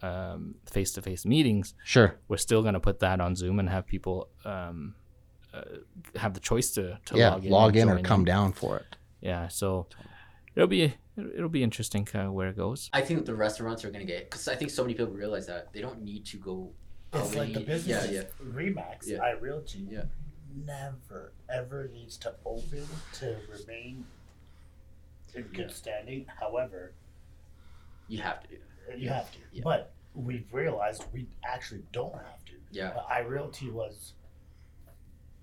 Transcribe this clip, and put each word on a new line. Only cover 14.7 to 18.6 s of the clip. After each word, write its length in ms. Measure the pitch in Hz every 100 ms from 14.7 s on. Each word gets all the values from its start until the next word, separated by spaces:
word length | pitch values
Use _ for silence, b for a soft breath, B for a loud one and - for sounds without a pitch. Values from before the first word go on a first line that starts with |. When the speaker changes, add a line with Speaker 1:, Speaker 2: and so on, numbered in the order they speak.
Speaker 3:
so 100 | -
many 120 | 123 113
people 180 | 113
realize 320 | 98 104 101 92
that 260 | 87 -
they 80 | 104
don't 220 | 120 113
need 240 | 104 104 -
to 120 | 101
go 340 | 95 92 92 - - - -
Speaker 4:
It's 160 | 156 104
Speaker 3:
out 60 | 147
Speaker 4:
like 140 | 143
the 40 | 110
Speaker 3:
and 20 |
eat. 60 | 135
Speaker 4:
business 440 | 165 165 110 95
Speaker 3:
Yeah, 100 | 98
yeah. 300 | 95 - 123
Speaker 4:
Remax, 560 | 123